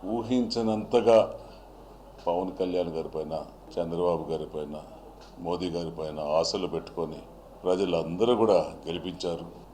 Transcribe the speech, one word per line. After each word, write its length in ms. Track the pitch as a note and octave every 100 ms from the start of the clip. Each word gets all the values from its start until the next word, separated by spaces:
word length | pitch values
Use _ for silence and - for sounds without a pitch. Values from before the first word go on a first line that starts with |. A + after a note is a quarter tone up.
| F#2
ఊహించనంతగా 1040 | A#2 A2+ B2+ A2+ A2+ A2+ G#2+ A2 B2 A2 A2+ - - - - - - - - - -
పవన్ 300 | - F2 F#2 F#2
కళ్యాణ్ 300 | F#2 F2+ F2 D#2+
గారి 160 | D2+ D#2+
పైన, 160 | D2+ D#2 D2+ - - -
చంద్రబాబు 500 | E2+ E2+ F2 E2 D2+
గారి 160 | D#2+ D2+ D#2+
పైన, 200 | D2 D2+ D#2 - - - - - E2+
మోదీ 240 | F2 F2+ E2+
గారి 180 | E2+ E2
పైన 180 | D#2+ D2+ D2+ D#2
ఆశలు 300 | E2 G2+ F#2 D#2+
పెట్టుకొని 440 | - - D#2+ D2+ - - - - F#2
ప్రజలందరూ 680 | F#2 G2 E2+ E2 F2 A2+ A#2+
కూడా 160 | A2 F#2 D#2 - -
గెలిపించారు. 580 | E2+ F#2 E2+ F2 E2 E2 - -